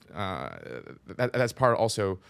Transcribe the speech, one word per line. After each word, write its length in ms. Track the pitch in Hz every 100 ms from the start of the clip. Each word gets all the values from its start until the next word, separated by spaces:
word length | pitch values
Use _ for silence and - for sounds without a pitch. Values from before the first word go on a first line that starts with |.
| -
uh, 360 | 80 95 85 65 50 50 62 - - - 92
that, 160 | 123
that's 220 | 123 120
part 240 | - 127 117
also, 400 | 113 - 98 92